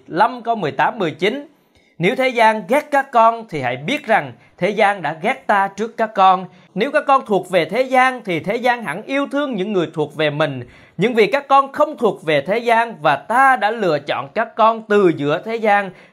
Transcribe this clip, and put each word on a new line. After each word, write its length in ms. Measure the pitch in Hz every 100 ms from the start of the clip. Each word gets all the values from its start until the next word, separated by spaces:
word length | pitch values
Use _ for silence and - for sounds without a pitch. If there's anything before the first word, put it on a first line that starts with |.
| -
lăm 360 | 151 226 247
câu 120 | 226
mười 180 | 220 156
tám, 260 | - 165 233
mười 120 | 170
chín: 380 | 147 185 269 285 _ _ _ _ -
"Nếu 180 | 175 254
thế 120 | 262
gian 340 | 240 220 220 175
ghét 220 | 269 294
các 200 | 277 262
con 320 | 233 226 233 220
thì 120 | 151
hãy 160 | 127 131
biết 300 | 151 196 -
rằng 260 | 202 139 113 _ -
thế 120 | 180
gian 320 | 190 202 202
đã 140 | 147 160
ghét 240 | 196 262 -
ta 220 | 208 196 196
trước 200 | 226 -
các 140 | 220
con. 320 | 214 190 185 185 - _
Nếu 160 | 185 247
các 140 | 202 -
con 200 | 269 220
thuộc 240 | 190 196
về 140 | 185
thế 180 | 156 220
gian 380 | 262 254 262 254
thì 160 | 196 165
thế 160 | 175 240
gian 280 | 247 240
hẳn 180 | 190 165
yêu 240 | - 269 277
thương 220 | 277 285
những 180 | 214 196
người 140 | 196 156
thuộc 220 | 160 147 147
về 140 | 151
mình. 380 | 143 156 131 117 - - -
Nhưng 180 | 214
vì 120 | 233 196
các 220 | 277 277
con 240 | 277 269
không 240 | 269 302 285
thuộc 240 | 220 -
về 180 | 156 147
thế 180 | 175 226
gian 360 | 233 226 233 175
và 140 | 151 139
ta 400 | - 233 269 247
đã 140 | 202
lựa 280 | 233 190 147
chọn 300 | 151 117 139
các 140 | 208 226 -
con 260 | 220 226 220
từ 200 | 208 185 143
giữa 260 | 143 165
thế 120 | 214 233
gian 340 | 214 202 196 - -